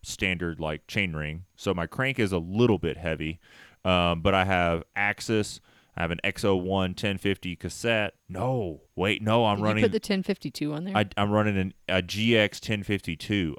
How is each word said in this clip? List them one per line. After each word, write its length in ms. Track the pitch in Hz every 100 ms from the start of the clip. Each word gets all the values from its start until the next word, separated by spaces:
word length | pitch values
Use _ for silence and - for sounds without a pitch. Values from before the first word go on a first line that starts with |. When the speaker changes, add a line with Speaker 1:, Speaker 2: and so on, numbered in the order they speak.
Speaker 1:
standard, 580 | - - 98 87 87 82
like, 260 | 78 76 -
chain 280 | 110 95
ring. 300 | 78 76 78 92 _
So 180 | 101
my 120 | 90 82
crank 320 | - 131 127
is 140 | 104
a 60 | 92
little 400 | 85 101 120 95
bit 180 | 82 78
heavy, 440 | 82 78 78 85 - - - _
um, 360 | 92 90 87 85
but 120 | 92
I 100 | 95
have 400 | 92 90 85 85 - -
Axis. 640 | 101 104 - 110 104 - - _ _ -
I 60 |
have 100 | 85
an 80 | 85
X 220 | 101 -
O 100 | 101
one 400 | 95 92 95 92
ten 240 | 92 107 95
fifty 380 | 101 95 90 82
cassette. 580 | 87 - 117 113 104 - -
No, 540 | 92 123 131 92 73 _
wait, 260 | - 95 104
no, 260 | 107 117 110
I'm 100 | 101
Speaker 2:
Did 60 |
Speaker 1:
running 180 | 107 107
Speaker 2:
you 60 | 220
put 40 |
the 60 | 214
ten 240 | - 190
fifty-two 500 | 185 196 - - 147
on 120 | 151
there? 120 | 180 190
Speaker 1:
I, 100 | 101 -
I'm 160 | 104
running 240 | 104 107 98
an, 160 | 95 - -
a 140 | 92
G 340 | 87 98 113 113
X 240 | 104 -
ten 240 | - 107
fifty-two. 720 | 98 101 - 80 - 104 82